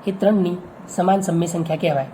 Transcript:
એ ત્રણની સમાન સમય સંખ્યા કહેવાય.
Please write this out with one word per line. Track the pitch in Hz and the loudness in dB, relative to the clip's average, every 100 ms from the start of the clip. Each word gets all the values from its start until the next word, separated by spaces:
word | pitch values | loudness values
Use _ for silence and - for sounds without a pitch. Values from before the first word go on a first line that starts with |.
| - | -4
એ | |
ત્રણની | 190 196 214 180 180 - - - | 2 4 4 2 -2 -10 -18 -8
સમાન | - 180 196 | 0 2 2
સમય | 185 165 170 | 2 0 0
સંખ્યા | 170 160 160 | -2 -2 0
કહેવાય. | 170 139 135 | 0 0 -4